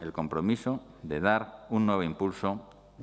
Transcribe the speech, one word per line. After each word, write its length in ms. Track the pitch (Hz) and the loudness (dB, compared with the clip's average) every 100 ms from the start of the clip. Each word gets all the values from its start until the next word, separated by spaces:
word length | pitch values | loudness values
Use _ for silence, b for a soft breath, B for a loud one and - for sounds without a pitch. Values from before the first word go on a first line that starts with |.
el 100 | 82 | -8
compromiso 680 | - 78 78 90 117 - 135 - - | -4 -2 0 2 0 0 -4 -6 -16
de 180 | 80 76 | -6 0
dar 460 | 95 110 110 - - | 4 2 0 -12 -2
un 180 | 113 107 | 2 4
nuevo 160 | 98 | 4
impulso 680 | 85 82 98 92 98 98 - - - - | 2 0 -2 0 -2 -2 -8 -20 -20 -12